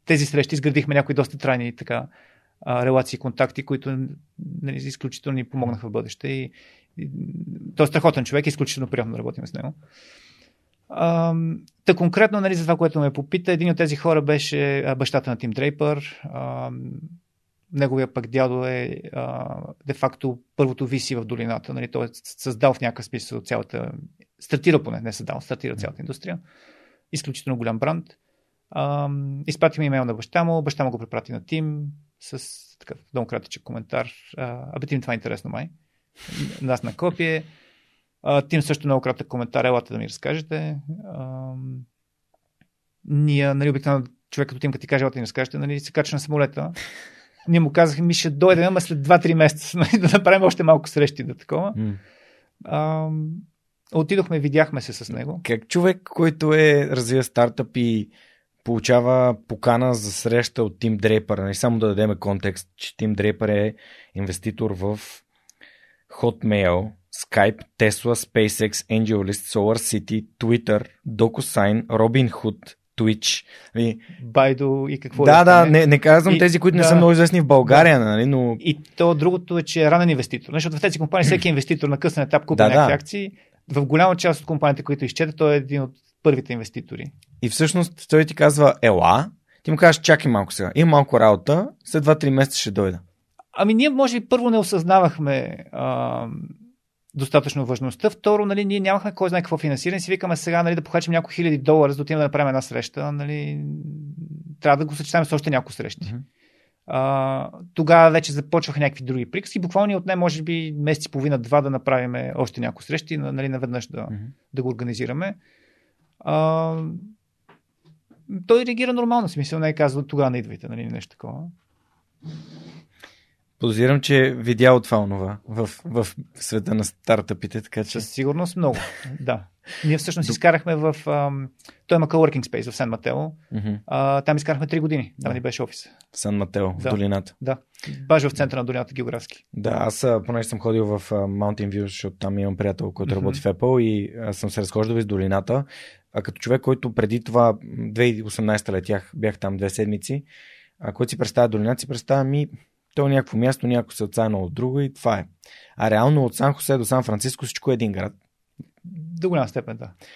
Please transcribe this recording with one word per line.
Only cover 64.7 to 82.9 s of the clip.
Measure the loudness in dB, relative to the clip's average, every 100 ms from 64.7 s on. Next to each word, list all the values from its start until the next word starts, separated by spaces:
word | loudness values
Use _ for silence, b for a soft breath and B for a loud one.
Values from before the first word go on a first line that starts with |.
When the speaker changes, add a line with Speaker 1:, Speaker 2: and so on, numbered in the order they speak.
Speaker 2:
в | -4 -6 -6 -10 -20 _ b b b b b b b _
Hotmail, | -4 -2 -2 0 2 2 2 -2 -10 _
Skype, | -16 -2 2 2 2 -8 0
Tesla, | 0 2 -2 -2
SpaceX, | -2 0 0 0 -4
AngelList, | -4 -2 0 2 0 -2 -4 -4
SolarCity, | 0 0 0 -2 -4 -4 -6 -6 -4
Twitter, | 0 0 2 -2 -2 _ -8
DocuSign, | 0 0 0 -4 0 2 2 0
Robinhood, | 2 2 4 0 -2 -6 -6 -12 -20 _ -2
Twitch. | 0 0 -2 -4 B B B
Нали? | -4 -2 -4 B B
Speaker 1:
Baidu | -2 4 4 4 0 -2 -4
и | -8
какво | -6 4
Speaker 2:
Да, | 8 10
Speaker 1:
ли |
Speaker 2:
да, | 10 10
Speaker 1:
още | 10
не. | 8
Speaker 2:
не, | 8
не | 8
казвам | 8 8 8
Speaker 1:
И, | 6
Speaker 2:
тези, | 6 4
които | 4 6
не |
Speaker 1:
да. | 8
Speaker 2:
са | 8
много | 8
известни | 8 6 4
в | 6
България, | 6 8 8 10 8
Speaker 1:
Да. |
Speaker 2:
нали, | 4 2 2
но | 2 0 0
Speaker 1:
И | -2 -2 -4 2
то | 4
другото | 4 2 0 -2 -4
е, |
че | -2 2
е | 6
ранен | 6 4
инвеститор. | 2 -2 -8 -6
Защото | -4 -4 -2
в |
тези | -2 -2
компании | -2 2
всеки | 2 2 2
Speaker 2:
<clears throat> |
Speaker 1:
инвеститор | 0 0 -2 -2
на | 0
късен | -2 -2
етап | 2 0
купи | 2 2
Speaker 2:
Да, | 6
Speaker 1:
някакви | 6
Speaker 2:
да. | 6